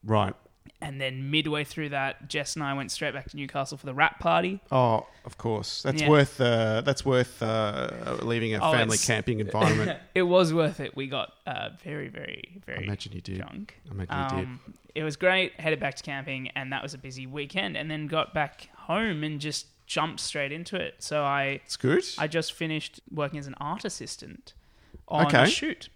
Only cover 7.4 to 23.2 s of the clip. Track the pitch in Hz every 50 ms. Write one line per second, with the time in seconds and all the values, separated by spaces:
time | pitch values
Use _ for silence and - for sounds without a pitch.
7.4 | 117 110 110 110 110 104 - 65 64 - - - - - 127 - - 113 117 117
8.4 | 113 113 110 104 - 156 156 123 113 110 110 104 - - 117 110 117 - 123 107
9.4 | 107 98 - 104 113 110 110 110 107 180 151 - - - - 185 185 175 175 185
10.4 | 185 165 156 170 160 151 - - 143 - - - 135 135 139 131 - - _ _
11.4 | _ - 135 - - - - - - 180 147 151 143 135 - - - - - -
12.4 | - - 175 196 - - - - - 98 101 98 - 104 101 90 - 101 98 95
13.4 | - - - - 208 - - - - 165 104 98 92 87 - 139 139 135 135 135
14.4 | - 131 123 127 - - - _ _ _ - - 156 156 147 - - 180 185 190
15.4 | 185 - - - 156 160 156 143 - 143 127 - - - 143 139 135 151 135 131
16.4 | 131 - - - 135 131 135 131 - - - 135 131 135 127 131 131 131 135 151
17.4 | 143 143 - 185 190 196 160 - 143 160 156 156 151 147 160 156 151 - - 160
18.4 | 147 135 - - - - - - - - 165 196 226 220 185 151 151 151 156 143
19.4 | 143 151 143 - - _ _ _ _ _ - 160 151 160 - - - - - 151
20.4 | 143 139 143 160 170 - - 185 170 - - _ - - - 151 147 143 139 143
21.4 | 139 139 139 139 - - - - - 127 151 180 - - - - 147 156 156 165
22.4 | 156 - - - 170 160 156 151 - - - - _ - - 151